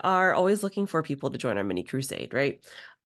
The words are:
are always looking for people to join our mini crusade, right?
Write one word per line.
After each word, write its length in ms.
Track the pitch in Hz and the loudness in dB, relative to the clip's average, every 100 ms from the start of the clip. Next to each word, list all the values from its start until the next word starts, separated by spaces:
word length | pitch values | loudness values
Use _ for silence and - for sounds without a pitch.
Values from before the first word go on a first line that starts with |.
are 320 | 185 185 185 | 2 4 4
always 300 | - 185 202 | 4 4 2
looking 240 | 196 202 196 | 0 -2 0
for 160 | 160 | -2
people 260 | 160 139 143 | -2 -4 -4
to 80 | 123 | -2
join 220 | 131 101 | -2 0
our 40 | |
mini 200 | 98 90 | 0 -2
crusade, 500 | - 131 135 - - | -2 -6 -4 -6 -4
right? 260 | 123 139 - - - - _ | -2 -2 -2 -16 -20 -20 _